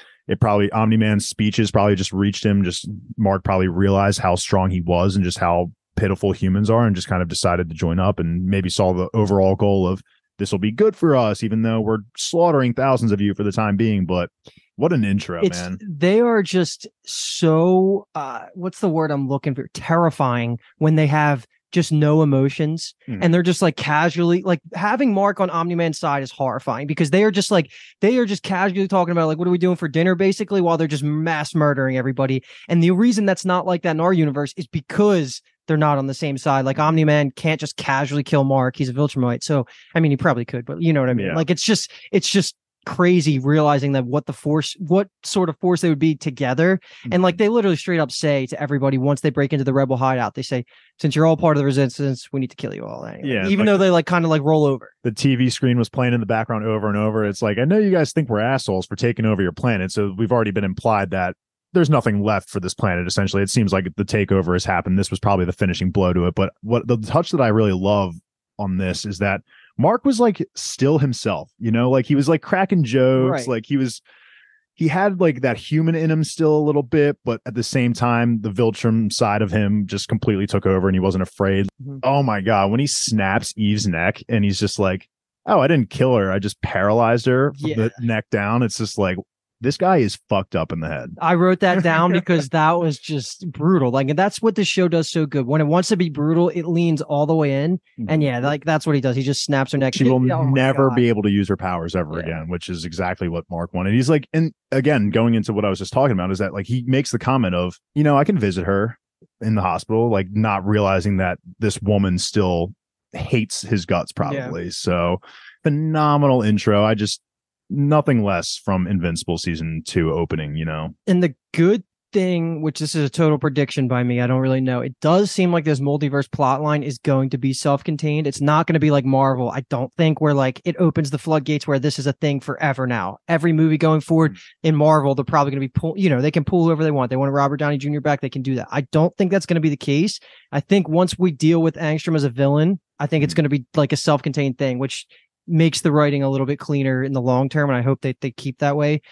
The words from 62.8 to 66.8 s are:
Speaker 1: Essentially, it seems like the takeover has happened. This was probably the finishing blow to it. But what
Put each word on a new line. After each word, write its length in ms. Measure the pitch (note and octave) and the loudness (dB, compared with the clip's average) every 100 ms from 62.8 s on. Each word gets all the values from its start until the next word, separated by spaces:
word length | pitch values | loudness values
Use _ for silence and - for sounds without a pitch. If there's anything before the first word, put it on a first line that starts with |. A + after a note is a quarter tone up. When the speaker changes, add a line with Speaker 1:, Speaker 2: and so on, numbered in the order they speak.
| G#2 F2 F2 | -2 0 -2
Speaker 1:
Essentially, 340 | G2+ G2 G2 | -2 0 0
it 80 | G2 | 0
seems 220 | B2 G2+ | 0 2
like 140 | F#2+ F2+ - | 0 -2 -4
the 80 | |
takeover 500 | G2 G#2+ G2 F#2+ F2 | -2 -2 2 2 2
has 100 | F2+ | 0
happened. 320 | - F2+ F2 F#2+ | 0 -2 0 0
This 140 | G2 | -2
was 80 | F#2+ | -2
probably 260 | G#2 F#2+ | 0 0
the 80 | F2+ | 0
finishing 380 | - F#2+ E2+ F#2 | -2 -2 -2 -2
blow 220 | G2+ F2+ | 0 2
to 140 | F2 F2 | 2 0
it. 80 | F#2 | 0
But 160 | F#2+ - | -2 -4
what 240 | G#2 A#2 | -4 -2